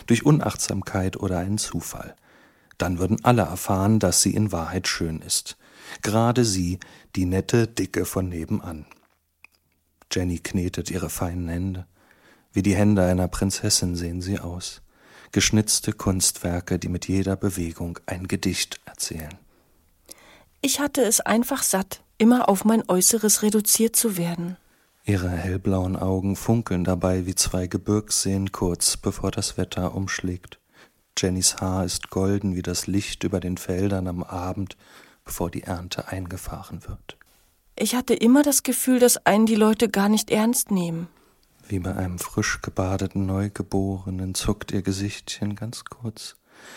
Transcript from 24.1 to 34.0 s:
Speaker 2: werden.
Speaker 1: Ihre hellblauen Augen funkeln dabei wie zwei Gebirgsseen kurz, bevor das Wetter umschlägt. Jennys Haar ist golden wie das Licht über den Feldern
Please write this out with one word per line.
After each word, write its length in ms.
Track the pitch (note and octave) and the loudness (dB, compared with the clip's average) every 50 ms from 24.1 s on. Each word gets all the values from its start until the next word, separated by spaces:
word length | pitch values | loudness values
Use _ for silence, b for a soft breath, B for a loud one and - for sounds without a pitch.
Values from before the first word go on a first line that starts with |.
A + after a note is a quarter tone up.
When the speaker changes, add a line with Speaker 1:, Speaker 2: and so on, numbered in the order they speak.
| G3 F3 | 0 -2
Speaker 2:
werden. 400 | E3+ E3+ E3+ - E3+ F3 F#3 - _ _ _ _ _ _ _ _ - | -2 -4 -4 -4 -6 -6 -8 -10 _ _ _ _ _ _ _ _ -2
Speaker 1:
Ihre 240 | - G2+ F#2 F2+ F2 | 0 0 2 2 0
hellblauen 680 | F2+ E2+ E2 F#2+ F2+ F#2+ - G#2+ F#2+ F#2 F#2 F#2 F#2+ | -2 -2 -2 -2 -2 -2 0 0 2 2 2 0 -2
Augen 400 | - - F#2+ F#2+ F#2+ F2+ G2 G2 | -2 0 0 0 0 0 0 -2
funkeln 480 | - - - A2+ A#2 A2+ - F#2 F2+ F2 | -2 2 2 2 2 2 0 -2 0 2
dabei 420 | F#2 F#2 F2 F2+ F#2 F#2 F#2 F2+ | 2 0 2 2 2 2 2 0
wie 80 | F#2+ F#2 | -2 -2
zwei 340 | - - - - F#2 F2+ F2+ | -2 -2 0 0 -2 -2 -2
Gebirgsseen 840 | - - - - G#2 G#2+ G#2+ - - - - G2 G2 F#2+ G2 F#2+ | -4 -4 0 0 0 0 0 0 -2 -2 0 0 0 0 0 -2
kurz, 460 | - - G#2 F2+ F2 - - - - - | -2 -2 0 0 0 0 0 -2 -2 -2
bevor 340 | - G2+ - - - F#2+ | -2 -4 -4 -2 -4 -4
das 260 | - - G2+ - - - | -2 -2 -4 -4 -4 -4
Wetter 380 | F#2 - - F#2 F2+ F2+ - | -6 -4 -4 -4 -4 -4 -2
umschlägt. 640 | G2+ G2 F#2 - - - F#2 F2+ F#2 - - - - b b b b b b b b b b - - | -4 -6 -4 -6 -6 -4 -6 -6 -6 -10 -16 -20 -20 b b b b b b b b b b -6 -2
Jennys 400 | - F#2 F2+ F#2 F2+ - - - | 0 0 0 2 0 0 0 0
Haar 280 | F#2+ F#2 F#2 F#2+ F#2 | -2 -2 0 0 -2
ist 240 | F2 - - - - | -2 -4 -6 -8 -6
golden 460 | - F#2+ F#2+ G2 G2+ G2+ G#2 G2 F2+ | -2 0 0 2 0 0 0 -2 -2
wie 60 | F2+ | -2
das 240 | F2 F2 F2 - - | -4 -4 -4 -4 -4
Licht 380 | - G2 G2+ - - - - - | -2 -2 -2 -2 -4 -6 -4 -4
über 160 | F2+ F#2+ F2+ | -2 -2 -2
den 180 | E2 F2+ F2+ - | -2 -2 -6 -6
Feldern 500 | - - F#2 F2+ G2 G2+ G2 F#2+ | -4 -4 -2 0 0 0 0 0